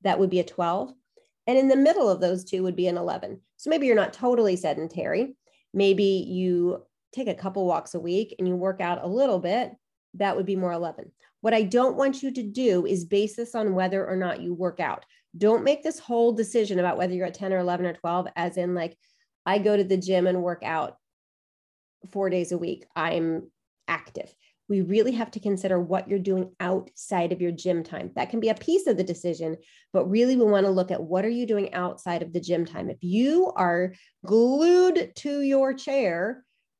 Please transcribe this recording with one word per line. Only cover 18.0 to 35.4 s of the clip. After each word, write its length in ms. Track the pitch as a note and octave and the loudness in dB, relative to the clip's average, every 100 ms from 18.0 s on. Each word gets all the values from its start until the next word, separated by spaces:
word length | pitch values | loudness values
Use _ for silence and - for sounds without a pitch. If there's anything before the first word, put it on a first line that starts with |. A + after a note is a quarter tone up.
| E3+ F3 F3+ | -4 -4 -4
as 220 | - E3+ F3 | -4 -4 -2
in, 160 | F3 | -2
like, 240 | F3+ E3 - _ _ _ _ | -2 -4 -10 _ _ _ _
I 140 | - G3+ | -2 0
go 180 | G3+ G#3 | 2 2
to 80 | |
the 140 | F#3 F#3 | 2 0
gym 280 | F#3 F#3 F3+ | 2 2 2
and 160 | F3+ | 0
work 200 | F3 E3+ | -2 -4
out 320 | - D#3+ C3+ - _ _ _ _ _ _ _ _ _ _ F#3+ | -4 -4 -4 -8 _ _ _ _ _ _ _ _ _ _ -10
four 180 | G3+ F#3+ | -4 0
days 220 | F3+ F3 | 0 -2
a 40 | F3 | -4
week. 300 | E3+ F3 - - | -4 -8 -8 -6
I'm 540 | D#3+ E3 E3 E3 - _ _ _ - | -2 -2 -2 -4 -8 _ _ _ -8
active. 480 | D#3+ - - - _ _ _ - | -8 -8 -14 -14 _ _ _ -4
We 140 | G3+ | -2
really 320 | F3 G3+ A3 | 0 2 2
have 180 | A#3 A3+ | 0 -4
to 80 | G#3+ | -6
consider 380 | G#3 F#3+ F#3+ F#3 | -4 -2 0 -2
what 300 | F3 F#3 - | 0 -2 -2
you're 100 | G3 | -2
doing 340 | F#3+ F#3 F#3 - | 0 -2 -2 -6
outside 760 | F3+ F#3 - - - F#3 E3+ | -4 -4 -6 -14 -6 -2 -2
of 100 | F3+ | -2
your 100 | F3 | -4
gym 300 | E3+ F#3 E3+ | -4 -2 -2
time. 300 | D#3+ D#3 - - | -4 -10 -8 -6
That 140 | - | -4
can 100 | A3+ | -2
be 80 | A3 | -2
a 60 | |
piece 320 | A3 - F4+ F#4 | -2 0 2 2
of 100 | F#3 | 0
the 80 | |
decision, 540 | F#3 E3+ F3 D#3+ E3 F#3 _ _ _ | -2 -4 -4 -4 -4 -8 _ _ _
but 140 | F#3+ F3 | 0 2
really 300 | G#3 B3 B3+ | 4 4 4
we 80 | A3 | 4
wanna 240 | G3+ G3 | 4 4
look 200 | F#3 F#3 | 2 0
at 120 | F#3 | -2
what 240 | D#3+ F3+ G#3 | -2 -2 0
are 20 | |
you 180 | A#3+ A#3 | -2 -2
doing 280 | G#3 G3 | -2 -2
outside 480 | - F3+ - - E3+ | -4 -6 -6 -6 -6
of 100 | E3+ | -4
the 80 | E3+ | -6
gym 240 | E3+ E3+ | -2 -2
time. 240 | E3+ E3 - | -2 -6 -10
If 80 | - | -8
you 500 | F3 G3+ C4 E4 F#4 | -2 2 4 4 2
are 380 | - F3+ F3 F#3 F#3 _ _ | 2 2 2 -2 -6 _ _
glued 920 | F#3 G#3+ A#3+ C#4 E4 F4+ F#4 E4 - - | 2 4 4 4 6 6 6 2 -2 -6
to 240 | D4 C#4+ | -6 -2